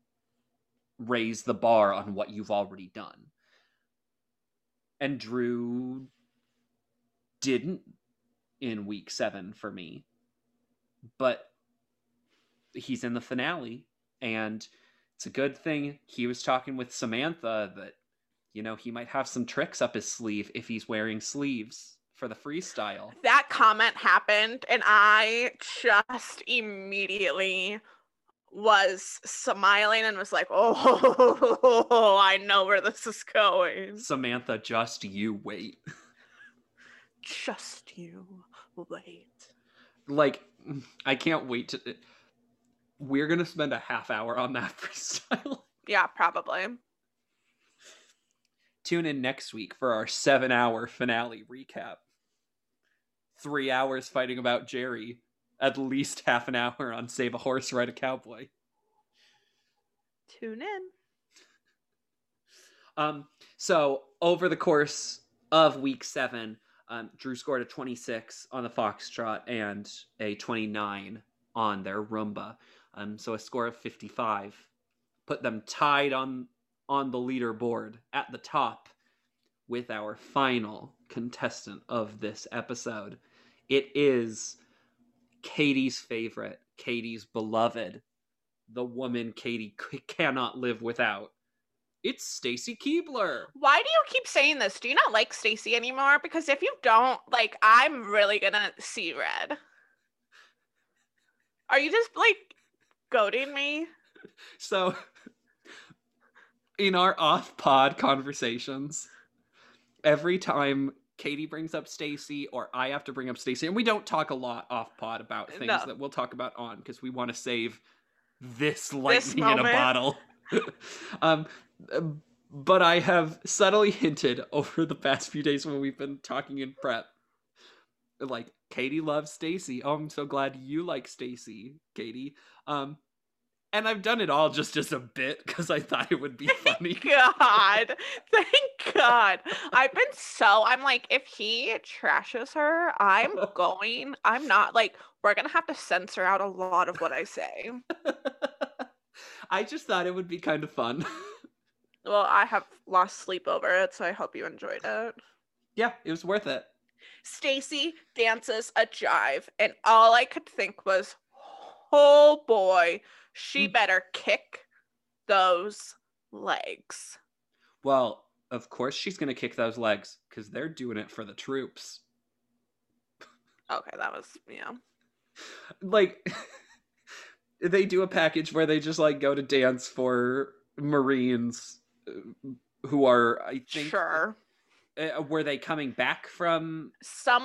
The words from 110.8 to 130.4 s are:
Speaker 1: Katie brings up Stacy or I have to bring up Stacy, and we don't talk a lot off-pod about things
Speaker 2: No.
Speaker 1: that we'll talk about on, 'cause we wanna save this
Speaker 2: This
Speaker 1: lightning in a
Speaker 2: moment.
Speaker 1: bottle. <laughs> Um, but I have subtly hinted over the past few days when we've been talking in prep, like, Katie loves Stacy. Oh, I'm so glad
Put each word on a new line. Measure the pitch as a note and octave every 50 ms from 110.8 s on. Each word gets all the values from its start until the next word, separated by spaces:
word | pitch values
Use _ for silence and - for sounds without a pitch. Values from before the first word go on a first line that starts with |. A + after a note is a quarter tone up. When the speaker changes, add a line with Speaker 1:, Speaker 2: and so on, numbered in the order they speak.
| C#3 C3+ - _ _ _ _
Speaker 1:
Katie | - - D3+ D3 C#3+ D#3
brings | D3+ D3+ D#3 D#3+ D#3+ -
up | D#3 -
Stacy | - - - D#3+ D3 D3 C#3 - - D3 C#3+ C#3 -
or | - B2 G#2+ - -
I | B2 B2+ C3
have | C#3 D3 -
to | - B2+
bring | C3+ B2+ B2+
up | B2
Stacy, | - - - B2+ - D#3+
and | D#3+ F#3+
we | A#3 A#3+
don't | A3+ G#3+ G#3 G#3
talk | - F3 D#3 D#3 -
a | C#3+
lot | C3 B2 B2 A#2 A#2 - _
off-pod | B2 A#2 A#2 - _ - A#2 A2 A2+ A2+
about | A2+ _ A2 G#2+ G#2 - D3+
things | F#3+ -
Speaker 2:
No. | A3+ G#3 E3 C#3
Speaker 1:
that | C3+ - B2
we'll | C#3 C#3
talk | - - B2+ B2 -
about | B2+ B2+ B2+ -
on, | - A#2+ A#2+ G#2+ A#2 A#2+
'cause | - A#2 -
we | - B2+
wanna | B2 B2+ B2 A#2+ A#2+
save | - - C3 B2 A#2 A2+ A#2 A2+ - _ _ _ _ _ _ _ _ _ _ _ _
this | B2 B2 A#2+ A#2 C#3+ D3+ D3 - - - C#3+ C#3 C3
Speaker 2:
This | C3+ - B3 - C#4 -
Speaker 1:
lightning | - A3 A3
in | A3 A3+
a | A#3+
Speaker 2:
moment. | A#3+
Speaker 1:
bottle. | A#3+ B3+ B3+ B3+ B3+ B3+ - C#3+ - - - _ _ _ _ -
<laughs> | - - - - - _ - - - - - - - -
Um, | - D#3+ D#3+ D#3 D#3 - - - _ _ _ _ - - - D3+ E3 D#3+ D3 D3+ _ _ _ _ _ _
but | - C#3+ C3+ D#3+ F#3+ F#3
I | F3+ E3+ E3+ F3
have | D3+ G3 F3+ E3+ D#3+ D#3 D#3+ - -
subtly | F#3+ - - G#3 F#3+ G3+ G#3+ G#3 G3+
hinted | F#3+ - - E3 D3 - - C3 B2 B2 - -
over | - D3 D3 - - - E3
the | D3 C#3+
past | - - C#3 C#3 C3+ - -
few | - F3+ C#3
days | D#3 C#3+ C#3 -
when | D#3 C#3+ C#3
we've | C#3 C#3 C3+
been | - C#3+ C#3+ C#3 C3
talking | - - - C3+ C#3 - C#3 C#3
in | C3+ C3 C3
prep, | - - C3+ A#2+ A2+ - _ _ _ _ _ _ _ _ _ _ _ - - _ _ _ _ _ _ _ _ _ _
like, | C3+ C3 B2+ A#2 A#2 - _ _ _ _
Katie | - - B2+ C3+ C#3+ D#3+
loves | D#3 D#3 D3 D3+ D3+ D#3
Stacy. | - - E3 D#3+ F3 F#3+ - - B2+ B2 -
Oh, | C#3+ D3+
I'm | D3+ D#3 D3
so | - - C#3+
glad | C#3 C3+ C#3